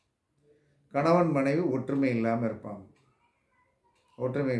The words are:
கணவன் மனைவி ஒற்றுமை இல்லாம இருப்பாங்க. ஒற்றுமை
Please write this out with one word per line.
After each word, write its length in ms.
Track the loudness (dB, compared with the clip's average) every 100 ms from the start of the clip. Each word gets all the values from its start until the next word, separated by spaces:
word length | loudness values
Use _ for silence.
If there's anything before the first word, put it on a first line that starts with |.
| _ _ _ _ _ _ _ _ _ 0
கணவன் 360 | 4 4 4 2
மனைவி 260 | 2 0 0 -2
ஒற்றுமை 360 | -2 0 0 0
இல்லாம 280 | 0 0 -2
இருப்பாங்க. 340 | -6 -12 -16 -18 _ _ _ _ _ _ _ _ _ _ _ _ -8 -6
ஒற்றுமை 280 | -2 -2